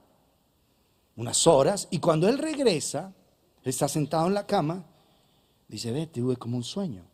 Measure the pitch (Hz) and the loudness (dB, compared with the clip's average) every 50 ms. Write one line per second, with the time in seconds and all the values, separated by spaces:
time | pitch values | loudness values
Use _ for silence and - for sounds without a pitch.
0 | _ _ _ _ _ _ _ _ _ _ _ _ _ _ _ _ _ _ _ _ | _ _ _ _ _ _ _ _ _ _ _ _ _ _ _ _ _ _ _ _
1 | _ _ _ - 113 117 107 - - 165 165 135 135 156 202 190 - - - 156 | _ _ _ -10 -8 -4 -2 4 6 6 8 8 6 4 2 0 -4 -4 -6 0
2 | - 170 160 156 160 196 254 277 311 320 311 269 294 240 185 147 - - - 143 | 2 2 2 4 4 2 2 2 0 -4 -2 2 2 2 2 2 -2 -4 -6 -8
3 | 170 190 190 _ _ _ _ _ _ _ _ _ _ 127 131 - - 139 - 156 | -8 -8 -16 _ _ _ _ _ _ _ _ _ _ -6 -2 -2 -2 -2 0 -2
4 | 147 139 - 160 160 180 196 202 202 - 202 202 156 147 165 190 180 - _ _ | -2 0 0 0 0 2 0 -2 -2 0 0 0 0 0 -4 -6 -10 -16 _ _
5 | _ _ _ _ _ _ _ _ _ _ _ _ _ _ 113 107 107 117 113 143 | _ _ _ _ _ _ _ _ _ _ _ _ _ _ -12 -8 -6 -4 -4 -4
6 | 165 160 - 123 120 127 127 120 - 117 120 123 120 - - 196 202 180 117 92 | -6 -6 -6 -4 -2 -2 -2 -4 -4 -6 -6 -4 -6 -6 -6 -6 -6 -6 -8 -10
7 | 85 - | -14 -20